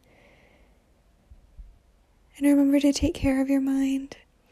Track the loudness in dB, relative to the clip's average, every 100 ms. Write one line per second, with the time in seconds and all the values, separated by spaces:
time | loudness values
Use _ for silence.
0 | _ _ _ _ _ _ _ _ _ _
1 | _ _ _ -20 _ -20 -20 -20 _ _
2 | _ _ _ -2 2 4 4 2 2 0
3 | -2 -2 -2 0 0 0 0 -2 -2 -4
4 | -8 -16 _ _ _